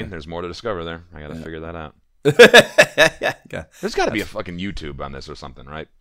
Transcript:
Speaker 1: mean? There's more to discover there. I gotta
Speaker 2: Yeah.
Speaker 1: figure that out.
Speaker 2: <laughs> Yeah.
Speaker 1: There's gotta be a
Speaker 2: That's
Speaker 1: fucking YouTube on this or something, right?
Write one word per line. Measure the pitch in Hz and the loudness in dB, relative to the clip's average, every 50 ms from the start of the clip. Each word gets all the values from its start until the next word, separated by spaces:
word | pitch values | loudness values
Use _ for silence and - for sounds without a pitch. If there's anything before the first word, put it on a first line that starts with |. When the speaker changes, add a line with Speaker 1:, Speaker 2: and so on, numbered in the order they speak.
Speaker 1:
mean? | 110 - | -8 -10
There's | 90 80 71 | -10 -12 -12
more | 82 82 87 | -10 -8 -8
to | 90 87 | -8 -8
discover | 85 - - 113 101 85 82 | -10 -8 -8 -6 -6 -6 -6
there. | 82 82 85 85 - 85 | -8 -10 -12 -14 -16 -18
I | 76 | -16
gotta | 76 73 80 | -14 -12 -12
Speaker 2:
Yeah. | 80 | -12
Speaker 1:
figure | 80 80 80 80 | -12 -12 -12 -12
that | 80 82 85 | -12 -12 -12
out. | 82 78 76 - _ _ _ _ _ - | -12 -12 -14 -16 _ _ _ _ _ 0
Speaker 2:
<laughs> | 147 143 - 233 - - 226 - - - - - - - - 156 160 - - - - - - - - | 4 8 10 10 10 10 8 6 6 4 2 2 4 4 4 2 2 2 -2 -4 -4 -4 -6 -12 -12
Yeah. | - - 85 _ _ - | -12 -12 -12 _ _ -10
Speaker 1:
There's | 175 196 - | -10 -6 -2
gotta | - - - | 0 0 0
be | - 104 | 0 -4
a | 92 | -6
Speaker 2:
That's | - | -6
Speaker 1:
fucking | - 107 107 92 87 87 | -8 -10 -10 -8 -8 -8
YouTube | 92 101 - - 82 76 71 69 | -8 -8 -8 -8 -10 -10 -10 -10
on | 73 69 | -12 -12
this | 69 67 - 76 | -12 -12 -14 -14
or | 73 | -16
something, | - 73 69 64 65 65 | -14 -16 -16 -18 -18 -18
right? | 69 73 78 78 - _ _ | -14 -12 -12 -14 -14 _ _